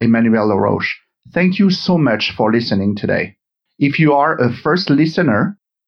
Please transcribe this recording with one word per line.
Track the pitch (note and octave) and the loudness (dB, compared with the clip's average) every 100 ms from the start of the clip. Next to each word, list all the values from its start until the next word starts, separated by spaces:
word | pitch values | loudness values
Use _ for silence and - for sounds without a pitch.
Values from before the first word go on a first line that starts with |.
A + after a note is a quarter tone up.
Emmanuel | A2+ A2+ A#2 A2 G#2+ | 0 2 2 2 2
Laroche. | G2 G2+ F#2+ - - _ _ - | 0 0 -2 -4 -8 _ _ -8
Thank | E3+ F#3 F#3+ | -2 0 2
you | G3 | 0
so | F3+ - F3 | 0 0 0
much | C3+ G#2+ - - | 2 0 -4 -2
for | A2 | 0
listening | A#2 A#2+ G2 G2+ G#2 | 0 0 -2 -2 -2
today. | G2+ F#2 F2+ - _ _ _ - | -4 -4 -6 -12 _ _ _ -4
If | C#3+ C#3 | -2 0
you | D3+ | 2
are | C#3+ D3+ - | 2 0 0
a | B2 | -2
first | - D#3 F3+ - | -2 -2 -2 0
listener, | C#3+ D#3+ E3+ D3+ G#2+ D#3 G#3 _ _ | 0 0 0 0 0 -2 -6 _ _